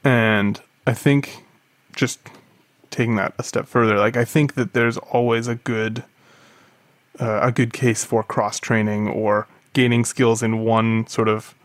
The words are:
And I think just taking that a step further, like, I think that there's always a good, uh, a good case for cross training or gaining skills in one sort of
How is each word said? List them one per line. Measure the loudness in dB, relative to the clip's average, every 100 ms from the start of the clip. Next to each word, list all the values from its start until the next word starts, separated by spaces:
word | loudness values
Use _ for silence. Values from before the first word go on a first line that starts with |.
And | 2 2 2 2 0 -4 -12 _ -4
I |
think | 0 2 2 0 -16 _ _ _ _ _
just | -4 -4 -4 -16 -20 _ _ _ _ _
taking | -4 0 0
that | -2 -6
a |
step | -6 -6 -2
further, | 0 2 4
like, | 2 0
I |
think | 0 2 0
that | 0 -2
there's | 0 0 -2
always | -4 0 0 0 -2
a |
good, | -6 -4 -2 -2 -6 -12 _ _ _ _ _ _ _ _ _ _ -6
uh, | -2 0
a | 0
good | 0 -2
case | 0 0 0
for | -2 -2
cross | -2 -4 -4 -6
training | -2 0 0 -2 -4
or | -2 0 0 -2 _ _
gaining | 0 2 2
skills | 0 2 2 2
in | 0 -2
one | 0 2 2 0 -2
sort | 0 0
of | 0 -4 _